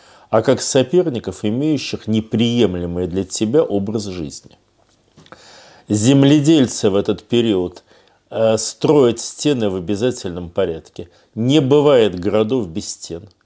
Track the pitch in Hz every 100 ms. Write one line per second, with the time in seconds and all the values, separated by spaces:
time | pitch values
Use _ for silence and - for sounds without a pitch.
0 | _ - - 110 113 131 - 135 127 180
1 | 175 117 - 90 107 117 151 151 - 101
2 | - 110 110 110 117 120 107 90 87 87
3 | 90 90 101 - 110 139 165 101 98 110
4 | 101 90 73 - - _ _ _ _ _
5 | _ _ - - - - - - - 107
6 | 110 139 139 151 143 165 117 - 110 98
7 | 98 98 - 120 117 98 90 - _ _
8 | _ _ _ 113 113 110 - - - 151
9 | 123 117 - - 147 135 107 95 85 104
10 | 123 123 95 87 85 92 92 80 - -
11 | 85 _ _ - 120 147 135 147 143 135
12 | 107 90 92 101 110 131 98 82 - -
13 | - 85 101 _